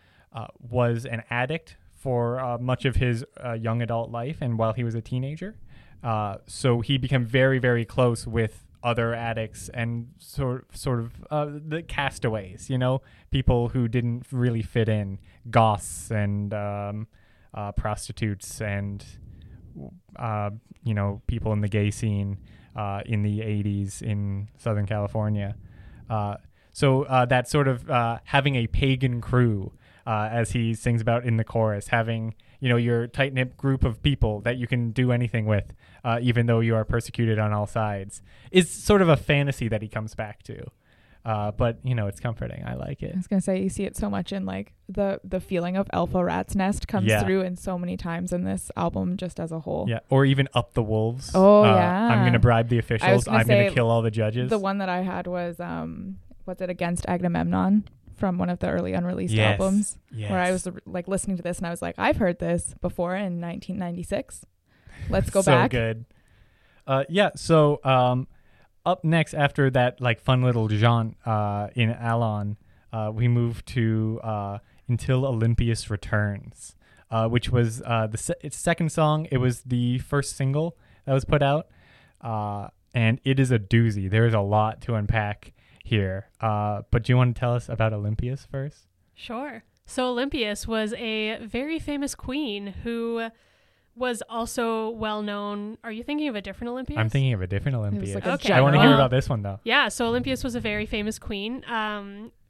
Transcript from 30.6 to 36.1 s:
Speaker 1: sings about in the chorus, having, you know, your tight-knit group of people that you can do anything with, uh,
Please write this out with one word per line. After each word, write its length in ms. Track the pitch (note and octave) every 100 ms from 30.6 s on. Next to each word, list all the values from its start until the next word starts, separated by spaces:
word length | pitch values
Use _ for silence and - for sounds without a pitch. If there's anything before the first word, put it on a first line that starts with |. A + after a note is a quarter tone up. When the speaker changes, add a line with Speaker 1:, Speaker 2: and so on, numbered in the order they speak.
| A2+
Speaker 1:
sings 260 | A2+ B2 A#2
about 220 | A2+ A#2
in 120 | B2+ A2+
the 80 |
chorus, 440 | A2 A#2 A2 G2+ -
having, 460 | A#2 A2+ A2+ A2+ - _ -
you 80 | B2+
know, 80 | A#2+
your 300 | A#2+ A#2 A#2
tight-knit 500 | - C#3 C3 B2+ -
group 260 | C#3 C3+
of 180 | C3 G#2+
people 380 | - C3+ A2+ G#2
that 160 | A2+ B2+
you 100 | A#2+
can 240 | B2 A#2
do 220 | A2 B2+
anything 320 | A#2+ A#2+ A#2+
with, 300 | G#2+ G#2 - - - -
uh, 160 | A#2